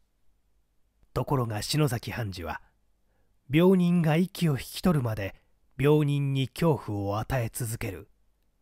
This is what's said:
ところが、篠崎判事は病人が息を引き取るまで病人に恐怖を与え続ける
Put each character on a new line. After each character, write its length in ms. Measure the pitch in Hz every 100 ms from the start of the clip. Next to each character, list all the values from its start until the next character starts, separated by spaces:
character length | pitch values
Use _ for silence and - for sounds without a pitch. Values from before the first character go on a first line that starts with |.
| _ _ _ _ _ _ _ _ _ _ _
と 100 | -
こ 140 | 127 139
ろ 80 | 113
が、 160 | 107
篠 260 | - 147 151
崎 240 | 120 -
判 220 | 127 110
事 100 | 90
は 180 | 80 - _ _ _ _ _ _ _ _ -
病 280 | 147 180 190
人 240 | 175 175
が 160 | 160 156
息 320 | 185 - 165
を 80 | 131
引 0 |
き 240 | - -
取 160 | 185 151
る 60 |
ま 120 | 120 104
で 200 | - - _ _ _ -
病 280 | 139 151 147
人 280 | 143 139
に 160 | 135 131
恐 280 | - 170 131
怖 220 | - 101
を 140 | 101 104
与 280 | - 131 117
え 40 |
続 280 | - 117 117
け 140 | 110
る 180 | 90 - _ _ _ _ _